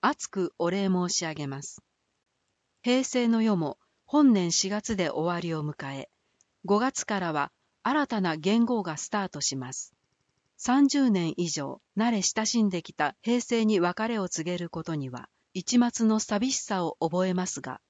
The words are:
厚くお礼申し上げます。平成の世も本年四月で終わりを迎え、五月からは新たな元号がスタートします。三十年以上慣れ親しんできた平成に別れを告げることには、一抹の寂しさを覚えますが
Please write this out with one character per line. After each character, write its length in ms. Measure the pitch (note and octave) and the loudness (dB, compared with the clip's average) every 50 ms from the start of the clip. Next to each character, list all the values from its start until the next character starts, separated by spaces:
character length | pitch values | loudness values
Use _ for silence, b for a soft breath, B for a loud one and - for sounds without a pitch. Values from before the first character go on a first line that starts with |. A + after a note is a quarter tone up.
厚 300 | - A#3 D4 _ - - | 2 0 -2 _ -8 -10
く 240 | - G3 F3+ F3 _ _ | -4 -4 -4 -4 _ _
お 120 | F3 E3+ | -2 -2
礼 180 | F3+ G3+ G3+ G3 | 0 0 0 2
申 200 | F#3 F3+ F3+ F3 | 2 2 0 0
し 180 | - - F3 | -2 -2 -4
上 80 | E3 D#3 | -4 -6
げ 120 | D3 D3 | -6 -8
ま 160 | C#3 C3+ C#3 | -8 -8 -10
す。 200 | C#3+ - - - _ _ _ _ _ _ _ _ _ _ _ _ _ _ _ _ _ _ _ _ | -12 -14 -18 -20 _ _ _ _ _ _ _ _ _ _ _ _ _ _ _ _ _ _ _ _
平 200 | _ A#3+ B3 C4 | _ 0 2 2
成 260 | C4 - - B3+ A#3+ A#3 | 0 0 -2 0 2 2
の 140 | A3+ A3+ | 2 4
世 140 | A3 A3+ G#3 | 4 2 2
も 200 | F3 D#3+ C#3+ - _ _ _ _ _ _ | 2 0 -4 -6 _ _ _ _ _ _
本 260 | _ - D4 D4 C4+ | _ 4 6 8 8
年 200 | A3+ G3 F3+ F3 | 8 6 4 2
四 160 | E3 - - F#3+ | 0 -2 -2 -2
月 260 | G3+ G#3+ - - A3+ | -4 -6 -4 -4 -2
で 160 | F#3 F3+ D3+ | -2 -2 -2
終 160 | - - D#3+ | 0 -2 -2
わ 140 | F3 F3 E3+ | -2 -2 -2
り 120 | E3 E3+ D#3+ | -4 -4 -4
を 140 | D#3 D3 D3+ | -4 -4 -6
迎 260 | D3 _ D3+ C3+ C#3 | -6 _ -10 -10 -10
え、 140 | C3+ - - _ _ _ _ _ _ _ _ _ _ _ | -10 -12 -14 _ _ _ _ _ _ _ _ _ _ _
五 140 | F3 G3+ G#3 | 0 0 2
月 280 | A#3+ C4+ - - - | 2 0 -2 -4 -6
か 120 | - G#3+ G3 | -4 -4 -2
ら 140 | F#3 E3+ | -2 -2
は 180 | D#3 D3 C#3+ - _ _ _ _ _ _ | 0 -2 -2 -4 _ _ _ _ _ _
新 240 | _ A3 C4+ D4+ C#4+ | _ 0 0 0 0
た 140 | - A#3+ G#3+ | 0 0 0
な 160 | F#3+ E3+ D#3+ | 0 0 -2
元 280 | D#3+ D3+ F#3+ G#3+ A#3 A#3 | 0 0 2 4 4 4
号 180 | A3 B3 A3+ | 2 2 -2
が 140 | F#3+ F3 D#3 | -2 -4 -6
ス 140 | D3 - - | -6 -6 -4
タ 140 | - G#3 G3 | -4 -4 -4
ー 40 | F#3 | -4
ト 120 | - D3 | -6 -4
し 160 | C#3 - C3+ | -4 -4 -4
ま 160 | C3+ B2+ B2+ | -4 -8 -8
す。 220 | C#3 - - - _ _ _ _ _ _ _ _ _ _ _ _ _ | -10 -12 -14 -16 _ _ _ _ _ _ _ _ _ _ _ _ _
三 320 | _ - - B3 C#4 C#4+ C4+ | _ 0 2 6 6 6 6
十 200 | - C#4+ C4+ B3 | 6 4 4 4
年 240 | G#3 F#3 E3+ D#3+ - - | 4 4 2 0 0 -2
以 100 | F3+ E3 | -2 -2
上 320 | - D#3+ C#3+ C3+ C3 - _ _ _ | -2 -4 -6 -6 -8 -12 _ _ _
慣 140 | G3+ A3 A#3+ | 0 0 2
れ 100 | A#3 G3+ | 2 0
親 240 | F#3 - - A3+ A3 | 0 -2 -2 -2 -2
し 180 | - - A#3+ | 0 2 2
ん 60 | G#3+ G3+ | 2 2
で 140 | F3+ F3 | 0 -2
き 100 | - - | -6 -8
た 240 | - - D3+ C#3+ - _ | -4 -2 -2 -2 -2 _
平 180 | _ A3+ A#3+ B3 | _ 0 0 0
成 240 | A#3 - A#3+ A3+ A3+ | 0 0 0 2 2
に 160 | G#3+ G#3+ F#3 | 2 4 4
別 260 | E3+ F3 F3 - A3 | 2 2 0 -2 -4
れ 120 | A3+ A#3+ G#3+ | -2 -2 -2
を 100 | F#3+ F3+ | -4 -4
告 220 | - - D#3+ E3+ | -4 -6 -4 -4
げ 80 | F3+ F3 | -4 -4
る 100 | E3+ E3+ | -6 -6
こ 160 | - E3 D#3 | -8 -8 -6
と 100 | - E3 | -4 -4
に 140 | D3+ C#3 C3 | -4 -4 -6
は、 200 | B2 B2 C3 _ _ _ _ _ _ | -8 -12 -14 _ _ _ _ _ _
一 240 | F#3+ E3+ - A#3+ B3 | -10 -6 2 2 4
抹 260 | A#3+ A#3+ - - A3+ | 4 4 0 0 2
の 160 | A3 A3 A3 | 2 2 2
寂 320 | - - G#3+ G3+ A#3 C4 | 0 -2 -2 0 0 0
し 80 | C4 - | -2 -4
さ 240 | - - G#3 F#3 F3 | -4 -2 -2 -2 0
を 140 | D#3+ - _ | -2 -2 _
覚 260 | D#3 E3 E3 F3+ F#3 | -2 -2 0 0 0
え 60 | F#3 | 2
ま 140 | F3+ F3+ F3+ | 0 0 -2
す 140 | F#3 - - | -4 -6 -8
が 200 | - C3 B2+ - _ | -8 -10 -12 -12 _